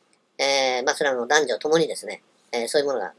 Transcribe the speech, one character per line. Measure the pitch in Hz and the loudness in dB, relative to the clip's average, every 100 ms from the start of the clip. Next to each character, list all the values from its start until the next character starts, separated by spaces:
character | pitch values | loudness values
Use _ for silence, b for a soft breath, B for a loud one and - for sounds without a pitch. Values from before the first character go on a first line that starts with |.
| _ _ _ - | _ _ _ -4
え | 139 139 131 127 | 0 2 2 0
ー、 | 135 | 0
ま | |
あ、 | 143 | 0
そ | 147 | 0
れ | |
は | 127 | 0
あ | |
の、 | 120 | 2
男 | 151 135 | 2 2
女 | 110 | -2
と | 151 | 2
も | 160 | 2
に | 147 | 2
で | 98 | -4
す | 101 | -10
ね、 | 95 _ _ _ | -12 _ _ _
え | 117 117 | -6 -2
ー、 | |
そ | 156 | 0
う | |
い | |
う | 143 | 0
も | |
の | 123 | -2
が | 92 | -6